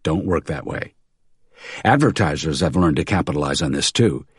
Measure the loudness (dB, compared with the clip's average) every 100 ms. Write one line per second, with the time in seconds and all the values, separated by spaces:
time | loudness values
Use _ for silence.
0 | -2 -2 0 -2 -2 -8 -6 -8 -10 _
1 | _ _ _ _ _ -20 -18 -2 2 4
2 | 4 2 -2 -2 -4 0 0 2 2 2
3 | 0 0 0 -2 -2 -2 -2 -2 -2 2
4 | 2 2 -10